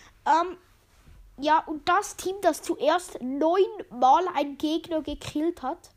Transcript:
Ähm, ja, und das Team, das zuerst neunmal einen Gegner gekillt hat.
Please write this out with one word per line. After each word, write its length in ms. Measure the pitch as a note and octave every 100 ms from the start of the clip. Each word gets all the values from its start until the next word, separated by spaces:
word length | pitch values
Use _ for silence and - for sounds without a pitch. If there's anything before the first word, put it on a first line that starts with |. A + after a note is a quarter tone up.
| - _ -
Ähm, 320 | D4+ F4+ - _ _ _ _ - - - -
ja, 220 | D4 D#4
und 280 | - D4+ -
das 280 | F4+ G#4 -
Team, 200 | F4+ G4
das 180 | F#4+ D4+
zuerst 640 | - - C#4+ F4 - -
neunmal 1040 | B3 C#4 D#4 F#4+ A4 G#4 - A#3+ B3+ D#4 F#4
einen 240 | C#4 C#4+ C#4
Gegner 420 | D4+ E4 E4 D#4+
gekillt 600 | D4 D4 - D4+ E4 E4+
hat. 300 | C4 E4+ -